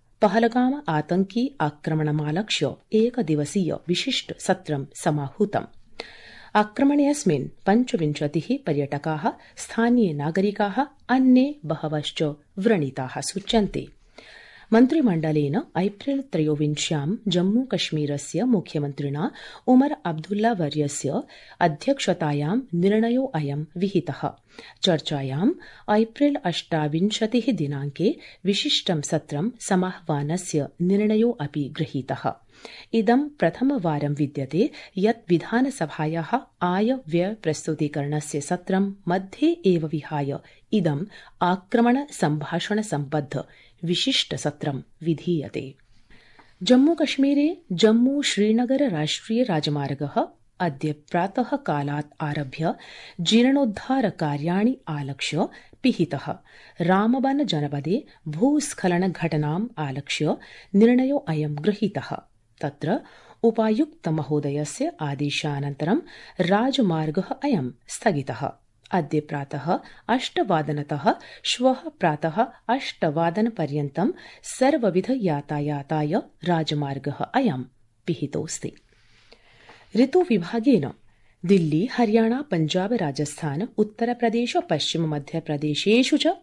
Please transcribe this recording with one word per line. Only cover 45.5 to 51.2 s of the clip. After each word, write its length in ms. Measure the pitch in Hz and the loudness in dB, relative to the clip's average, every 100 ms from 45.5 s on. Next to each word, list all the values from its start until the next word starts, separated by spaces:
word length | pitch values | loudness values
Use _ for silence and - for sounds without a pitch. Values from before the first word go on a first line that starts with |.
| 151 131 - _ - - - - - - - | -8 -10 -12 _ -20 -20 -20 -20 -20 -20 -6
जम्मू 320 | 180 254 285 330 | 4 6 6 4
कश्मीरे 640 | 285 - 277 285 294 349 - | 0 2 2 4 2 0 -6
जम्मू 500 | 170 220 233 254 285 | 2 4 6 4 2
श्रीनगर 680 | 269 - 214 226 247 269 277 | 0 2 4 4 2 2 2
राष्ट्रिय 540 | 160 151 - - 226 | 0 -2 -4 -2 0
राजमार्गः 840 | 247 160 147 147 139 139 143 226 320 - _ - | 2 0 0 -2 -2 -4 -4 -2 -4 -6 _ -4
अद्य 320 | 175 135 151 | -4 -2 -6
प्रातः 520 | 151 - 175 | -6 -4 -2